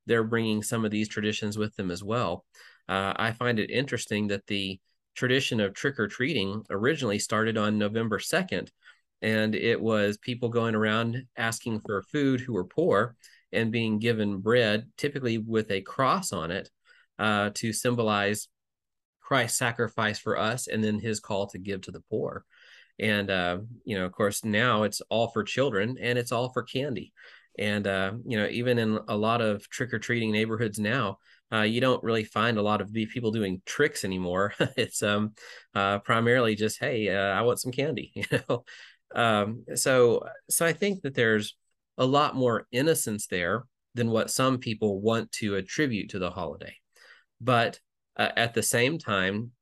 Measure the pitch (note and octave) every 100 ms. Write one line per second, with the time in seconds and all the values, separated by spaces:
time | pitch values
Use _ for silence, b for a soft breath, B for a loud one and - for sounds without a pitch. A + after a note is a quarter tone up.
0 | - A2+ A2 A#2 A2+ G#2+ G#2 A#2 G#2+ G#2
1 | G#2+ - G#2 G#2+ G#2+ G#2 G#2+ - F#2+ F2
2 | G2+ A#2+ F#2+ F2+ - b b b - F#2+
3 | G2 - A2+ A#2+ B2 A2+ - A#2 C#3 A#2+
4 | - G#2+ G#2 G2+ - G2+ F#2+ F#2+ _ _
5 | _ - B2 C3 C3 A#2 G2 - - C#3
6 | G#2 - C3 C#3 G2 G#2+ G#2+ G2+ A#2+ D#3+
7 | A#2+ G#2 - G#2+ A2 A2 G#2+ G#2 G#2 A2
8 | A2+ G2 - E3 F#3 F2+ - _ b b
9 | _ _ A2 A2 A2 G#2+ A2+ A2+ A2 G#2+
10 | G2+ G#2 - A#2+ A#2+ A#2 A2+ A2 A2 A2
11 | A#2 A#2+ C3+ - A2+ - A#2+ G#2+ - G2+
12 | - D3 C#3 B2+ B2+ G#2 F2+ - E3+ G2+
13 | A#2+ - b b _ G2 A2+ A#2 A2+ G#2+
14 | A#2 A2 G#2 G2 G#2+ B2 A2 G#2+ B2+ -
15 | D3 C#3 B2 A2+ A2 A2+ G#2+ G2 F#2+ -
16 | C3 F#3 F#3 F#2 D#2+ F#2 - _ b b
17 | b - G#2+ G#2 G#2 G#2 A#2 G#2 B2+ A#2+
18 | A2 G#2 G2+ G#2+ - _ _ _ _ _
19 | _ _ - C3+ A#2 - B2 A#2 A2 -
20 | G#2+ G#2+ G#2+ - G#2+ B2+ - A2 G#2+ G#2+
21 | A2+ G#2 - G2 G2+ F#2 F#2 G2 F#2+ F2+
22 | - G#2+ - - - b b b b -
23 | G#2+ G#2 G2+ F#2+ F2 F2 A2+ A#2+ - G2
24 | F#2 - G2+ - A2+ G#2 B2 G#2+ G#2+ -
25 | - A2 A2+ A2 G#2 - C3+ G2+ A2 B2+
26 | A#2 B2 A#2+ A#2+ B2 - G#2+ C3 D3 G#2+
27 | - b b b b - G#2 G#2 G2+ F#2+
28 | F#2+ A2+ A#2+ A2 G#2 A2+ A#2+ A#2+ A2 G#2+
29 | - G#2+ A2 A#2 A2 G#2 - - A#2+ A2
30 | - A#2 A2 G#2+ A2+ A2 A2+ G#2 G#2 C3
31 | G#2 G2 b b _ A2+ G#2+ A#2 C3 B2
32 | A2 A2+ A2 G#2 A#2 A2 G#2 G#2+ G2 A2+
33 | A2 B2+ A#2 A2 G2 F#2 - - D3 -
34 | G2 F#2 F2+ F2+ G2+ - D3+ - A2 -
35 | G#2 G#2 G#2+ B B B B G#2 G2 G2+
36 | - A#2 A#2 B2+ A#2 G#2 G#2+ - C3 B2
37 | G2+ G2 G2 F#2+ A#2+ - B2+ A#2+ C#3+ D#3+
38 | - - - B2+ - A#2+ B B B B
39 | _ - A#2 G#2+ G#2 A#2+ - - C#3+ B2+
40 | A#2+ G#2 - - - - E3 D#3+ G3+ F#3+
41 | C#3 - A2+ G#2+ G#2 - _ _ _ -
42 | C3 C#3+ D3 C3 B2 A2 - A#2+ D#3 D3+
43 | - G#2 - F#2 F2 A2 - _ _ A#2
44 | A2+ A2 - - C3 B2+ A#2+ G#2+ G#2+ F#2+
45 | G#2+ A2+ A2 - G#2+ G2 F#2 - D3 G#2
46 | - G2 F2+ F2+ E2 - - - _ b
47 | b b b - A#2 A#2+ A#2 - _ _
48 | _ - G#2+ - A#2 A2+ G2+ A#2 B2+ D#3+
49 | - G2+ F#2 G#2 A#2+ -